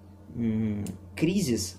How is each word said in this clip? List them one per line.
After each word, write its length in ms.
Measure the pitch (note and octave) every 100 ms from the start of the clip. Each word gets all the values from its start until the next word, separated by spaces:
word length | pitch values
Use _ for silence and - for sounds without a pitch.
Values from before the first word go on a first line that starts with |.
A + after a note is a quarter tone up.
| - - - B2+
м, 500 | A#2 A2 A2 G2+ G2+ - - -
кризис, 600 | D#3+ G3 D3 G#2+ F#2+